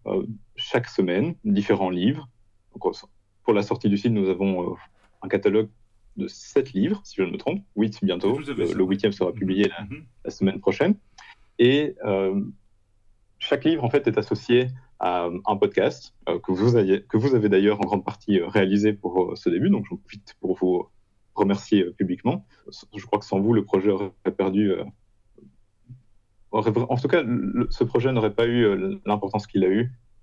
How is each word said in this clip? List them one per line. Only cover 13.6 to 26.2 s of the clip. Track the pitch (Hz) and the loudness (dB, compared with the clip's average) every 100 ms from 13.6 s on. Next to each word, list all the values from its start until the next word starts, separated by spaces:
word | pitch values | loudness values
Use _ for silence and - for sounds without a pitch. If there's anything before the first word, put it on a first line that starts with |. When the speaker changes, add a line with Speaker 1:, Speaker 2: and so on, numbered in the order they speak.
Speaker 1:
livre, | 160 160 | 0 0
en | 123 | 2
fait, | 139 117 | 0 2
est | 104 | 0
associé | - - - 120 127 127 - - | -2 -4 2 2 2 -4 -16 -6
à | 92 90 87 90 104 | -2 -2 -2 -4 -4
un | 101 | 0
podcast, | 104 - 127 - - _ - | 0 2 0 -2 -12 _ -6
euh, | 87 | -4
que | - | -2
vous | 92 117 120 | 0 4 4
avez, | 95 98 | 4 2
que | - 110 | 0 0
vous | 135 | 2
avez | 123 104 | 2 4
d'ailleurs | 95 101 104 | 4 4 2
en | |
grande | 95 101 | 0 -2
partie, | - - - 98 | -4 -6 0 0
euh, | 85 | 2
réalisé | 107 95 101 107 | 2 2 2 2
pour, | 101 90 90 90 | 0 -2 0 -2
euh, | 87 | -2
ce | - | -2
début. | 87 170 | 0 2
Donc, | 160 101 | 0 -2
j'en | 92 | -12
profite | - 104 - - | -16 -20 -20 -10
pour | 92 90 | -6 -2
vous | 92 90 - _ _ _ _ | 0 0 -4 _ _ _ _
remercier, | - 98 101 - 101 | -2 0 0 0 0
euh, | 87 | 0
publiquement. | - 92 90 120 185 - _ - - - | -2 -4 -2 -2 -4 -6 _ -20 -20 -18
Je | 104 - | -18 -6
crois | 104 | -6
que | |
sans | - 98 | -2 0
vous, | 104 | 2
le | 113 | 2
projet | 101 95 101 | 2 0 2
aurait | 98 98 - - 101 | 0 -2 -8 -6 -2
perdu, | 98 98 104 | 0 2 2
euh, | 92 - - _ _ _ _ 202 _ _ _ - - _ _ | 0 -6 -14 _ _ _ _ -20 _ _ _ -20 -20 _ _